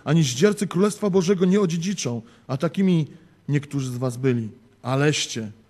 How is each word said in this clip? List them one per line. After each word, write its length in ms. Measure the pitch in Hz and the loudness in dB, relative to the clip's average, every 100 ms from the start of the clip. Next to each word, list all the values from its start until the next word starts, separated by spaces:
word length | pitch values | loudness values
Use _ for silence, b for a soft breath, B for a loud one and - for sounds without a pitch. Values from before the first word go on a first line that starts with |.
ani 180 | - 160 | 0 2
zdziercy 440 | 143 120 196 208 180 | 2 4 2 2 -2
Królestwa 440 | 170 208 - 208 | 0 0 0 0
Bożego 340 | 190 170 196 | 2 2 2
nie 160 | 185 196 | 4 2
odziedziczą. 640 | 190 170 170 202 131 117 B B B | 2 -2 -4 -4 -4 -6 B B B
A 100 | 131 | -4
takimi 500 | 170 190 190 170 139 B B B - | -4 0 2 2 0 B B B -4
niektórzy 420 | 143 143 139 131 | -2 -2 -6 -4
z 60 | 123 | -4
was 200 | 131 123 | -4 -2
byli. 320 | 131 120 110 - _ _ | 0 0 -2 -10 _ _
Aleście 680 | 120 135 147 147 - 117 107 - _ | -4 0 2 0 -4 -6 -10 -12 _